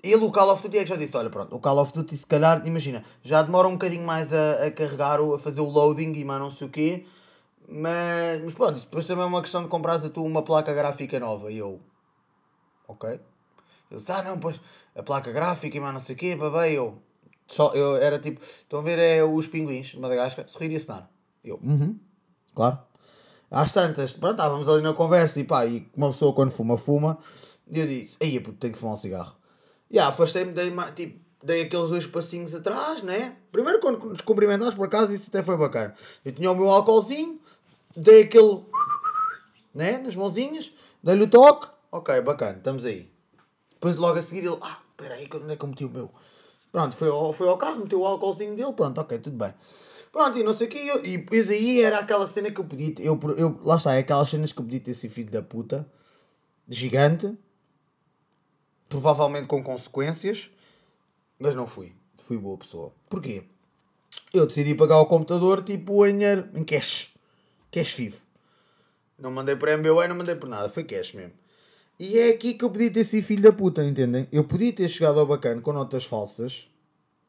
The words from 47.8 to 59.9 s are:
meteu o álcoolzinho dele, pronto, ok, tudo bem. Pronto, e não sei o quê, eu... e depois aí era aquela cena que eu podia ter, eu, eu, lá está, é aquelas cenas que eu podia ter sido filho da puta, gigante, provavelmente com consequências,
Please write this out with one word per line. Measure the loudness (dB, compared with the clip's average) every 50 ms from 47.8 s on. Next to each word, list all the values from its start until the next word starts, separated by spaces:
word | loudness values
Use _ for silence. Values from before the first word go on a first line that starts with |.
meteu | -6 -4 -2 0
o | 0
álcoolzinho | 0 -2 -2 -2 -4 -4 -4 -8 -10 -8
dele, | -6 -6 -8 -2
pronto, | -2 -2 -2 -2 -6
ok, | -8 -8 -8 -10
tudo | -10 -10 -8
bem. | -6 -8 -8 -8 _ _ -20 -20 -20 -20 -20 -20 -20 -20 _
Pronto, | _ 2 2 2 2 0
e |
não | -2 -2 0
sei | -2 -4
o | -6
quê, | -6 -10
eu... | -6 -4 -4 -4 -4
e | -4 -8 -8
depois | -6 0 2 2 2 2
aí | 0 0 2 2 4 4 4
era | 4 2 0
aquela | -2 0 0 0 0
cena | -2 -4 -6 -6 -6
que | -6 -8
eu | -10
podia | -10 -8 -6 -6 -6 -6
ter, | -4 -2
eu, | -2 -2 -2 -2 -6 -2
eu, | 0 0 -2 -2 -4
lá | 0 2 2
está, | 2 2 2 0
é | 0
aquelas | 2 2 2 0 2
cenas | 0 0 -4 -4 -6
que | -6 -8
eu | -10
podia | -10 -10 -10
ter | -10 -10 -12
sido | -12 -12 -14
filho | -12 -12 -12 -8
da | -8 -8 -8
puta, | -8 -12 -12 -8 -6 -8 -8 -8 -12 _ _ _ _ _ _ _ _ _ _ _ _ _ _ _
gigante, | -14 -10 -8 -6 -2 2 4 4 4 2 0 -4 -8 -10 -12 _ _ _ _ _ _ _ _ _ _ _ _ _ _ _ _ _ _ _ _ _ _ _ _ _ _ _ _ _ _
provavelmente | -8 -2 2 2 2 4 2 0 0 -4 -6
com | -4 -4 -4
consequências, | -4 -6 -10 -10 -12 -10